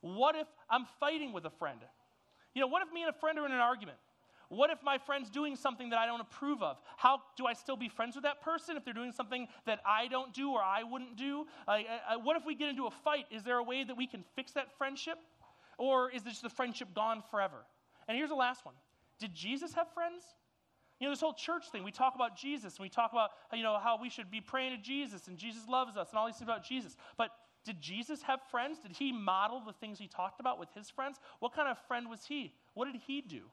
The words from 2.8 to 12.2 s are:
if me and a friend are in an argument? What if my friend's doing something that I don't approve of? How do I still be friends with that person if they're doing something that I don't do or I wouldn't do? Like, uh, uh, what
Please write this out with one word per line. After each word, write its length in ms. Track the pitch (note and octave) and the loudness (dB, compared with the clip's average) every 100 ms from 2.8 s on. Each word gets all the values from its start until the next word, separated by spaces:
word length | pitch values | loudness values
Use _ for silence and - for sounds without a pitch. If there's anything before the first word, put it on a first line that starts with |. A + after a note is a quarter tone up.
if 80 | F4+ | 0
me 100 | E4+ | -2
and 80 | E4 | -2
a 80 | D#4 | 2
friend 200 | D#4 D#4 | 0 2
are 80 | D4 | 0
in 60 | |
an 80 | C4 | 4
argument? 380 | A#3+ B3 G3+ C#3 _ _ _ - - | 4 4 -4 -14 _ _ _ -20 -12
What 220 | F#3+ D4 | 4 6
if 120 | D#4+ | 6
my 160 | C4+ C4+ | 2 2
friend's 320 | C4+ C#4 A#3 | 2 -2 -2
doing 240 | A#3 D4+ | -2 -2
something 360 | C4 C#4 A#3+ B3 | 0 -2 -2 0
that 80 | A#3 | 2
I 80 | A3+ | 2
don't 140 | A#3 | 0
approve 420 | A3+ - C#4+ C#4 | -6 -4 -2 0
of? 160 | F3+ - - - | 0 -2 -12 6
How 260 | B3 C4+ - - | 8 8 2 0
do 100 | B3+ | 0
I 60 | |
still 240 | A#3 - C4 | 0 -4 -4
be 120 | A#3 | -4
friends 280 | - A#3 B3+ | -2 -4 0
with 80 | |
that 180 | C#4+ C#4+ | -2 0
person 340 | D#4 D#4+ - D#4 | -2 -2 -2 -6
if 80 | |
they're 80 | B3+ | -6
doing 200 | A#3 B3 | -6 -6
something 340 | A#3 A3+ B3+ A#3+ - - | -6 -4 -4 -6 -8 -2
that 140 | G#3+ - | 0 4
I 220 | G#3+ A#3+ | 4 4
don't 260 | C4 C4 | -2 -2
do 160 | A#3 C#4 | -4 0
or 100 | B3 | 2
I 220 | F#3+ G3+ | 4 2
wouldn't 340 | A#3 B3+ B3+ A3+ | 0 -6 -8 -6
do? 300 | C4+ C#4+ D#4 - - | -4 -4 -6 -10 2
Like, 180 | G#3 A3 | 2 2
uh, 260 | A#3 G#3+ | -4 -2
uh, 40 | |
what 180 | A#3 | 0